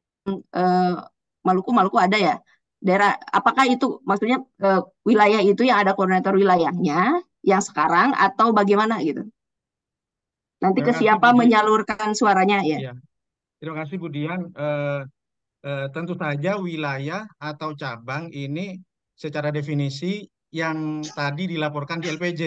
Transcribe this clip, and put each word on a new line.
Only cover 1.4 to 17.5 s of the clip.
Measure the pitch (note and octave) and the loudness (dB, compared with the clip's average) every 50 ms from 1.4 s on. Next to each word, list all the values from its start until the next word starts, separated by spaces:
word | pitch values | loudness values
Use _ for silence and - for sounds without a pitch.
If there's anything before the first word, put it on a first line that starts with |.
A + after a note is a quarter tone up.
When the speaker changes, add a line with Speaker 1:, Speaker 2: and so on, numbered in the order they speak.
| - | -2
Speaker 1:
Maluku, | F#3 F3+ F#3 F#3 - | 0 0 0 0 2
Maluku | A#3 G#3 F#3 F#3+ - A3+ F#3 | 2 2 2 2 2 2 2
ada | G3 G3+ G#3+ | 2 2 2
ya. | F#3+ D#3 C#3+ - - _ _ _ _ _ _ _ - | 2 0 0 -2 -6 _ _ _ _ _ _ _ 0
Daerah, | F#3+ F3+ G3 G3+ G3 - - - - | 0 2 4 4 2 2 -2 -4 -4
apakah | - G3+ - A3+ A#3 B3+ C4+ | -2 0 2 2 2 4 2
itu | B3 B3 B3 C#4 A#3 - - _ | 2 2 0 0 -2 -4 -4 _
maksudnya, | - G3 G3+ G3+ A3+ B3+ C4 C4 - _ - | -4 -2 -2 0 0 -2 -2 -4 -8 _ -2
eh, | G3 G3 F#3+ F#3 F3+ - _ _ - | 0 2 2 2 0 -4 _ _ 0
wilayah | G#3 A#3 G#3 G#3 G3+ G#3+ A3 | 2 4 6 6 6 6 4
itu | F#3+ G#3 G3 F#3+ A#3+ | 4 4 4 4 4
yang | C4 A3+ G3+ | 4 4 4
ada | G3 F#3+ G3 | 4 2 2
koordinator | G3+ F#3+ F#3 F#3 F#3 F3+ F#3+ G3 | 2 2 2 2 2 2 2 2
wilayahnya | F#3+ G3 F#3+ F#3 F3 E3 C#3+ F3+ F3 F3+ D#3 D3 E3+ F#3+ B3 E4 F4+ - _ _ _ | 4 4 4 4 4 2 0 0 0 -2 0 0 0 0 0 0 -2 -4 _ _ _
yang | - G3 F#3+ G3 | 0 2 2 2
sekarang | G3+ - - - D#3+ D#3+ E3+ F3+ A3 C4+ - | 0 -2 -2 -2 0 2 2 2 2 2 2
atau | - G3 F#3+ - - A3 A#3 A3 | 2 2 2 2 2 2 4 4
bagaimana | G#3+ G3+ G3+ G3+ G3+ A3 A3 A3+ F3 | 4 4 4 4 2 2 0 -2 -2
gitu? | C#3 D#3 C3+ - - G#3+ - _ _ _ _ _ _ _ _ _ _ _ _ _ _ _ _ _ _ _ _ _ _ _ _ _ | -4 -4 -4 -6 -8 -12 -16 _ _ _ _ _ _ _ _ _ _ _ _ _ _ _ _ _ _ _ _ _ _ _ _ _
Nanti | - - F#3 D#3+ | 0 0 2 2
Speaker 2:
Terima | D3 | 2
Speaker 1:
ke | A#3+ A#3 | 2 2
Speaker 2:
kasih, | - | 2
Speaker 1:
siapa | G#3 G#3+ A3 - A#3 A#3+ | 4 4 4 6 6 6
Speaker 2:
Bu | B3 | 6
Dian. | B3 | 6
Speaker 1:
menyalurkan | A#3 A#3+ A3+ G#3+ G#3+ G#3+ G#3+ G#3+ G#3 - G#3+ - A3 G#3+ G#3+ | 6 6 6 4 4 4 2 2 0 -2 -6 -6 -4 -4 -2
suaranya | - A3 G#3 G3 F#3+ F#3 G3+ G3+ G3 | 0 2 2 4 4 2 2 2 0
ya? | E3 D#3 D3+ | 0 -2 -2
Speaker 2:
Iya. | C#3 C3+ B2+ B2 B2+ - _ _ _ _ _ _ _ _ _ _ | -4 -6 -10 -14 -16 -20 _ _ _ _ _ _ _ _ _ _
Terima | _ D3 D#3+ D#3 D#3 | _ -14 -12 -10 -10
kasih, | D#3 C#3+ F#3+ | -10 -10 -10
Bu | F3+ E3+ D#3+ C#3 | -10 -10 -8 -8
Dian. | D3 D3 E3 F3 F#3 F3 - - | -8 -6 -6 -6 -8 -10 -10 -10
Eh, | - D3 D3 D3 D3 C#3+ C#3+ C#3+ C#3+ C3+ C3+ - _ _ _ _ _ _ _ _ _ - | -8 -6 -4 -4 -4 -4 -4 -6 -6 -8 -12 -18 _ _ _ _ _ _ _ _ _ -12
eh, | C#3+ C#3+ C#3 C#3 C#3 C3+ | -10 -8 -8 -8 -8 -8
tentu | D#3 E3+ E3+ F3 | -8 -8 -8 -8
saja | - E3+ D3+ C#3+ C#3+ D3+ F#3 G#3 G3+ | -6 -6 -6 -4 -4 -4 -4 -4 -4
wilayah | F#3+ F3 E3 D#3 D3+ C#3+ C#3 C3+ C#3 D3+ E3+ G3+ A3 G#3 - _ | -6 -8 -8 -6 -6 -6 -6 -8 -8 -8 -8 -10 -10 -14 -16 _
atau | D3 D3+ | -12 -12